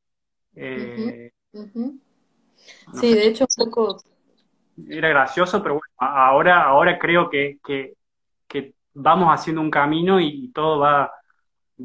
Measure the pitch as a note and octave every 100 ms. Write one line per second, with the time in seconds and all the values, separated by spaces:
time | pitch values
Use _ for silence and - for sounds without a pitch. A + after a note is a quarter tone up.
0 | _ _ _ _ _ D#3+ C#3 C4 B2+ A#3
1 | A3+ A#3+ A#3+ _ _ G#3 G#3 A#3 B3+ C4+
2 | _ _ _ _ _ _ - - - B3+
3 | A#3+ A3 A3 A3+ C4 - A3+ A#3 G#3+ F#3
4 | _ _ _ _ _ _ _ - - D3+
5 | D#3+ C#3+ C3 E3+ F3+ G3+ E3 D3 - _
6 | C3 C#3+ C3 C#3 E3+ F3 D3 C#3 F3 F3
7 | D#3+ E3+ E3+ D3 C#3+ C#3+ - C#3 C3 -
8 | _ _ _ _ _ C#3+ C#3 _ _ C#3+
9 | D3+ F3 E3+ C#3+ - D#3+ D#3 D3 D3 D#3+
10 | F3+ F#3+ D#3 C#3+ B2+ - D#3 D3+ C#3+ C#3+
11 | C3 - _ _ _ _ _ _